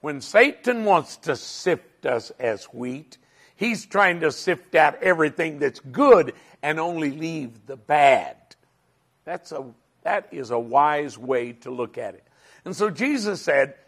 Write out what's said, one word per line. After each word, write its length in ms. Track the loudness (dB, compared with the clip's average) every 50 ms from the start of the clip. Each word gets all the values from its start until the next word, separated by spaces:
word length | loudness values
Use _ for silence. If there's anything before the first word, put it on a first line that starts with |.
When 220 | -8 -8 -8 -8 -10
Satan 640 | 2 4 4 6 6 2 -4 _ -2 -2 0 2
wants 320 | 2 2 2 2 -2 -14 -14
to 180 | -6 -4 -4
sift 680 | -4 -6 -14 -14 -6 -2 0 -2 -2 -2 _ _ _ -6
us 240 | -4 -4 -4 -4 -8 -14 _
as 260 | -4 -4 -4 -4 -8
wheat, 520 | -16 -14 -10 -10 -10 -10 -10 -14 _ -20 _ _ _ _ _ _ _ _
he's 280 | _ -4 -4 -4 -4 -8
trying 360 | _ 0 2 2 2 2 2
to 120 | -2 -2 -2
sift 420 | -2 -2 -2 -2 -2 -4 _ 4
out 280 | 4 4 4 2 0 2
everything 560 | 2 2 4 2 0 0 -2 -4 -4 -4 -2
that's 220 | -4 -4 -4 -6
good 520 | _ -14 -2 2 8 8 8 8 8 0 -4 -14 _ _ _ _ -4
and 180 | -4 -4 -2
only 300 | -4 -6 -4 -4 -4 -4
leave 560 | -4 -6 -8 -8 -6 -8 -10 -12 -14 -18 _
the 100 | -18 -18
bad. 600 | -18 _ 0 2 6 6 6 6 6 2 -4 -14 _ _ _ -20 _ _ _ _ _ _ _ _ _ _ _ _ _ _
That's 280 | -12 -12 -12 _ -12 -14
a, 120 | -14 -14 -14 -18 _ _ _ _ _ _
that 260 | -4 -4 -4 -6 -8 -12
is 180 | -12 -8 -4
a 80 | -4 -4
wise 600 | -4 0 2 2 2 4 2 0 -4 -6 -10 -12
way 340 | -6 -2 -2 -2 -2 -4 -10
to 180 | _ _ -14
look 280 | -8 -8 -8 -8 _ -10
at 160 | -10 -10 -12
it. 100 | -14 _ _ _ _ _ _ _ _ _
And 120 | -14 -6
so 120 | -4 -4 -4
Jesus 540 | -2 -2 -4 -2 -2 -2 -2 -4 -6 -6 -2
said 320 | 0 2 2 2 0 -2 _ _